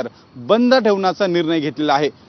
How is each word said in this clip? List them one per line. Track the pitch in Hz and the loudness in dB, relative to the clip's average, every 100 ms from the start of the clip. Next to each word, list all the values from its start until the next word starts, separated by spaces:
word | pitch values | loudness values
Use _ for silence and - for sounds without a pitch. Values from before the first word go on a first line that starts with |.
| 120 - _ 127 | -6 -12 _ -16
बंद | 120 220 247 262 | 0 2 4 4
ठेवण्याचा | 220 196 185 156 202 | 2 0 -2 -2 -2
निर्णय | 175 160 165 | 0 0 -2
घेतलेला | 147 123 151 | -4 -4 0
आहे. | 139 143 - | 0 0 -6